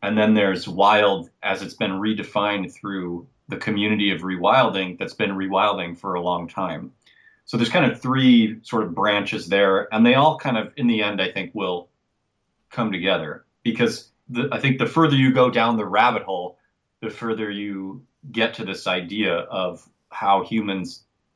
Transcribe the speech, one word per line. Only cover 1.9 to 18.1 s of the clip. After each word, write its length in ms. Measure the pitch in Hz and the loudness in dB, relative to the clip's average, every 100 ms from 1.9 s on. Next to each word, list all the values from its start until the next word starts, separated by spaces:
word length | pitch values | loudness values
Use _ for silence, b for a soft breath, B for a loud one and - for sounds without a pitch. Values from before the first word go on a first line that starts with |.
redefined 840 | 95 104 104 92 104 104 101 90 | -2 -4 -4 -4 -2 -2 -2 -6
through 540 | - 101 98 90 85 - _ - | -10 -8 -6 -6 -8 -12 _ -12
the 100 | 87 | -8
community 540 | - 101 104 107 101 | -4 -2 0 0 0
of 100 | 85 | -2
rewilding 760 | 92 90 95 110 95 95 92 85 | -4 -2 2 4 4 0 -6 -6
that's 140 | 95 | -8
been 200 | - 101 | -4 -4
rewilding 640 | 95 95 95 104 95 87 87 | -2 -2 2 2 0 -6 -10
for 160 | 98 | -6
a 80 | 90 | -4
long 260 | 87 87 85 | -2 -4 -6
time. 440 | - 92 78 - - b b b b | -8 -6 -8 -12 -20 b b b b
So 140 | b 110 | b -2
there's 100 | 117 | 0
kind 240 | 185 135 | 2 2
of 80 | - | 0
three 600 | 127 131 127 120 107 107 | -2 4 8 8 6 0
sort 220 | - 92 | -6 -4
of 100 | 87 | -4
branches 540 | 85 104 101 101 101 85 | -2 0 0 0 -6 0
there, 420 | 101 101 95 - | 4 4 2 0
and 140 | 110 120 | 4 6
they 80 | |
all 240 | 131 151 151 | 6 4 2
kind 180 | 139 113 | -2 -4
of, 160 | 107 - | -4 -2
in 80 | 123 | 0
the 160 | 110 | 2
end, 180 | 104 101 | 0 -2
I 100 | 92 | -4
think 200 | 98 90 | -4 -8
will 380 | 107 92 87 - _ _ _ _ _ _ _ _ | -6 -4 -4 -8 _ _ _ _ _ _ _ _
come 220 | - 110 | -6 -4
together, 520 | 92 92 87 78 - _ _ | -2 0 0 -2 -12 _ _
because 460 | 117 117 113 - - _ - | -4 0 0 -2 -12 _ -10
the, 180 | 120 139 | -6 -4
I 80 | 110 | -2
think 200 | 139 131 | 0 0
the 80 | - | 0
further 300 | 165 160 135 | 2 4 4
you 180 | 131 | 4
go 160 | 127 127 | 4 4
down 260 | 117 117 113 | 4 2 0
the 80 | |
rabbit 380 | 98 101 120 110 | 0 2 2 2
hole, 340 | - 90 90 - _ _ _ _ | -4 -8 -8 -14 _ _ _ _
the 80 | 110 | -12
further 400 | - 113 110 107 | -8 -6 -4 -4
you 560 | 101 104 98 95 95 - | -6 -8 -8 -10 -12 -20